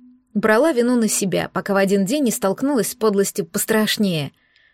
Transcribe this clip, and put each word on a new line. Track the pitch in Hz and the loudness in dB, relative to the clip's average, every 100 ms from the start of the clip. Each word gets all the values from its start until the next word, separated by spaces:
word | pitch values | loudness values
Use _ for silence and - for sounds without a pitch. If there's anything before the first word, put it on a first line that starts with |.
| - _ _ | -20 _ _
брала | 208 220 220 311 | -2 2 4 4
вину | 247 240 247 | 2 2 2
на | 214 | 2
себя, | - 196 170 165 | 0 -2 -2 -4
пока | 180 190 | -6 -2
в | 196 | 0
один | 196 202 | 2 2
день | 190 294 | 0 0
не | 262 | 0
столкнулась | - 196 190 269 277 190 | 0 -2 -2 -2 -2 -2
с | - | -2
подлостью | 220 196 196 - 170 | 0 0 0 -2 -6
пострашнее. | 202 - 220 214 - 202 165 139 - _ _ _ | -6 -2 0 0 0 0 -2 -4 -10 _ _ _